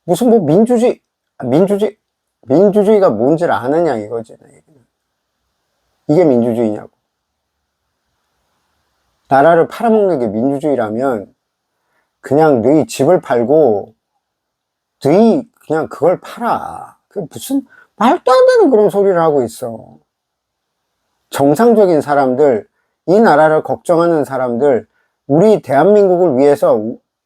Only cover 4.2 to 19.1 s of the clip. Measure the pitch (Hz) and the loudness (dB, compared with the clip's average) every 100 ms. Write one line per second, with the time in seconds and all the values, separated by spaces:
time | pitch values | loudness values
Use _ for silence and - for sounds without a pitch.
4.2 | 113 - _ _ _ 143 117 _ _ _ | -10 -18 _ _ _ _ _ _ _ _
5.2 | _ _ _ _ _ _ _ _ - 156 | _ _ _ _ _ _ _ _ -2 2
6.2 | 165 123 117 113 113 104 - _ _ _ | 2 2 0 -2 -4 -6 -12 _ _ _
7.2 | _ _ _ _ _ _ _ _ _ _ | _ _ _ _ _ _ _ _ _ _
8.2 | _ _ _ _ _ _ _ _ _ _ | _ _ _ _ _ _ _ _ _ _
9.2 | - 135 156 165 156 - 226 220 196 151 | -2 2 4 4 0 -2 -2 0 0 -2
10.2 | 113 107 131 139 151 127 107 110 135 110 | -4 -4 -4 -4 -4 -4 -4 -4 -4 -4
11.2 | 92 _ _ _ _ _ _ _ _ _ | -8 _ _ _ _ _ _ _ _ _
12.2 | - 139 160 131 113 156 120 - 139 180 | -4 0 2 2 2 0 -2 -2 0 0
13.2 | - 120 120 156 139 104 110 _ _ _ | -2 -4 0 2 2 0 -6 _ _ _
14.2 | _ _ _ _ _ _ _ _ 135 180 | _ _ _ _ _ _ _ _ 0 2
15.2 | 226 170 - _ - 160 127 - 160 175 | 2 0 -4 _ -8 -6 -6 -2 -2 -2
16.2 | - - 233 147 - 85 - _ _ 202 | -6 -10 -6 -6 -8 -14 -18 _ _ -14
17.2 | - - - 277 - _ _ - 226 339 | -14 -14 -8 -8 -8 _ _ -4 -2 0
18.2 | - 508 508 494 339 220 208 202 196 | 0 2 4 4 2 2 0 0 0